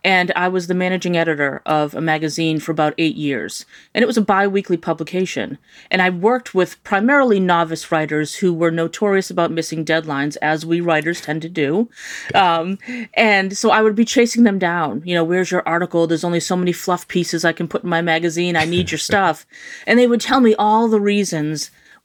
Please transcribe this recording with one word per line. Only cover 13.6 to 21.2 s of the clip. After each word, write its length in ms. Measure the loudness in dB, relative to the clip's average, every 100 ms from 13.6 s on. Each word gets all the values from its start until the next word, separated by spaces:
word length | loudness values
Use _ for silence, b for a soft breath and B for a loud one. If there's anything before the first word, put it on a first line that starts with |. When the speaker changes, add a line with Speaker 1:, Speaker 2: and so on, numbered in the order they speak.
| 2
Speaker 1:
I 100 | 4
would 140 | 4 2
be 100 | 2
chasing 380 | 2 2 4
them 140 | 4 4
down. 440 | 0 0 -2 -4
You 120 | -2 0
know, 80 | 2
"Where's 260 | 0 0
your 160 | -2 -2
article? 400 | -2 0 0 2
There's 160 | 0
only 160 | 0 -2
so 160 | -2 0
many 160 | 0
fluff 380 | -2 -2 -4 -2
pieces 340 | -4 -2 0
I 80 | -2
can 160 | -2 -4
put 160 | -6
in 60 | -2
my 120 | -2
magazine. 540 | 0 0 0 -2 0 0
I 80 | 0
need 240 | -2 -2
your 80 | -6
Speaker 2:
<laughs> 100 | -2
Speaker 1:
stuff." 340 | 0 2 -2 -8 B B B 0
And 140 | 4
they 80 | 4
would 140 | 2
tell 180 | 2 4
me 160 | 4 4
all 320 | 4 2 4
the 140 | 2
reasons 720 | 2 0